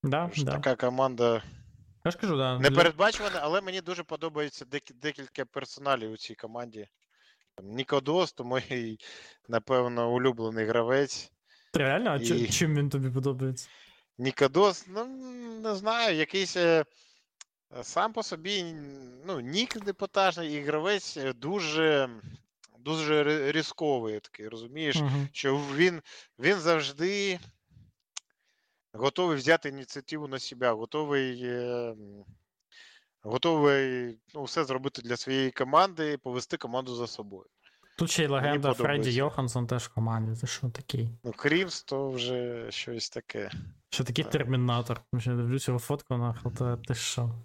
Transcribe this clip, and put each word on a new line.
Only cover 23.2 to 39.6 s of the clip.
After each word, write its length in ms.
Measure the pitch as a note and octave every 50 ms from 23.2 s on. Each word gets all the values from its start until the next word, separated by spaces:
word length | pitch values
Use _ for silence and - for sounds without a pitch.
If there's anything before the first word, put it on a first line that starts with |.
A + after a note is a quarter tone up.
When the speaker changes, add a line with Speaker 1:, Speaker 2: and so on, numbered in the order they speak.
| D3
Speaker 2:
ри-, 280 | D3 D3+ D#3 C3+ C#3
різковий 680 | D3 D#3+ D#3 - - - E3 D3+ C#3 B2+ A2+ A2 G#2+ G#2+
такий, 280 | - - _ - G#2+ G#2+
розумієш, 480 | A#2 A2+ A2+ A#2+ C3 D3+ D#3+ D3+ C3+
Speaker 1:
Мгм. 320 | E3 D3+ C#3 C3 C#3+ C#3+ C#3
Speaker 2:
що 260 | _ - - C#3 C3+ C#3+
він, 440 | D3 C#3 C#3 C#3+ E3+ F#3 F3 D#3+ - - - - - _ _ -
він 160 | A#2+ D#3+ G3+ G3
завжди 800 | D3+ E3+ E3+ D#3+ C#3+ C3+ C#3 C#3+ E3 F#3 G3+ G3+ G3+ G3 F#3 F3 - - _ _ _ _ _ - - _ _ _ _ _ _ - _ _ _ _ _ _ _ _ _ _ _ _ _ _ _
готовий 440 | G#2+ A#2+ C#3 - - F3+ F3 D#3+ C#3
взяти 320 | B2 C#3 E3 E3 - D3
ініціативу 580 | C3+ C#3 C3 - - C#3+ C#3 - - D#3 D3+ C#3
на 120 | C3+ C3
себе, 320 | - - C3+ A#2+ B2+ B2
готовий, 720 | A2+ G#2+ A2+ A2+ - D3+ D#3 D3 C#3+ C#3 C3 C3 B2 B2 B2
е, 120 | B2 B2 B2 B2 B2 B2 A#2+ A#2+ A#2
м, 340 | A2+ G#2+ G#2+ G2+ G2+ G2+ G2 - - _ _ _ _ _ _ _ _ - - - - - _ _ _ _
готовий, 960 | _ G#2+ A2 C3 - E3+ E3 D#3 D3 C#3+ C#3 C#3 C3+ C3 B2+ B2+ B2 A#2+ A2+ A2 _ _ -
ну, 100 | D3+ C#3
все 200 | B2+ - E3+ D#3
зробити 380 | C3 C3+ C3 C3 C#3 _ -
для 160 | A#2 A#2+ B2 A#2+
своєї 340 | - C3 C3 C3+ C3+ C3
команди, 680 | B2 - C3 B2+ C#3 D#3 F#3 G3 F3+ E3 D#3+ D3+ D3 C3+
повести 400 | _ C3 B2 B2+ B2 - - D#3+
команду 380 | - B2 A#2 B2+ C3 B2+ B2
за 120 | A#2+ A#2+ A2+
собою. 380 | - - G#2+ G2+ G2+ F#2 - _ _ _ _ _ _ _ _ _ _ -
Speaker 1:
Тут 140 | E3+ E3
ще 120 | - - D#3+
й 40 | C#3
Speaker 2:
Мені 140 | C#3 C3+
Speaker 1:
легенда 260 | C3 C#3+ D3 D3 C#3 C#3
Фредді 100 | B2+ -
Speaker 2:
подобається. 320 | A#2+ - D3 C#3+ - C3
Speaker 1:
Йоханссон 560 | A#2+ B2 C3+ D3+ - - C3 B2 - B2+